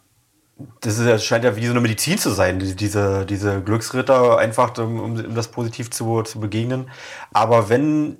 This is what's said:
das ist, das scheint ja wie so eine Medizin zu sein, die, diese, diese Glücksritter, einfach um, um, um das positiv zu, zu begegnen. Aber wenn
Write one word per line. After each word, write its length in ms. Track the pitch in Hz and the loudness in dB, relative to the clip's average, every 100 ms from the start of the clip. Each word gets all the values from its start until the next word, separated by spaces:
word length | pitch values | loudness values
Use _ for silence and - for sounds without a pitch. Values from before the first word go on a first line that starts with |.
| _ _ _ _ _ _ - _ | _ _ _ _ _ _ -20 _
das 160 | 117 110 | -4 0
ist, 80 | 120 | 4
das 160 | 110 | 4
scheint 200 | - 117 | 4 2
ja 100 | 123 107 | 2 0
wie 100 | 120 | 0
so 60 | |
eine 80 | 120 | 2
Medizin 340 | 117 107 147 202 | 2 0 -2 0
zu 140 | - | 0
sein, 280 | 98 92 92 | 2 0 0
die, 160 | 95 | -4
diese, 520 | 92 104 104 101 98 98 | -4 -2 0 0 0 -2
diese 340 | 101 104 98 | -2 -2 -2
Glücksritter, 800 | 92 110 - 127 127 131 123 117 | -2 -2 -2 -2 2 4 6 4
einfach 380 | 113 113 120 120 | 2 2 0 0
um, 200 | 113 113 | -6 -4
um, 160 | 107 113 | -6 -6
um 100 | 110 | -6
das 140 | 113 113 | -6 -6
positiv 420 | - 117 - 117 | -6 -6 -6 -10
zu, 320 | - 113 113 | -6 -2 -2
zu 180 | 110 113 | -2 -6
begegnen. 500 | 107 107 120 127 131 - - - - | -4 -4 -2 -4 -6 -16 -18 -18 -4
Aber 340 | 104 113 117 98 | 0 4 4 4
wenn 480 | 123 151 151 151 | 2 2 0 -2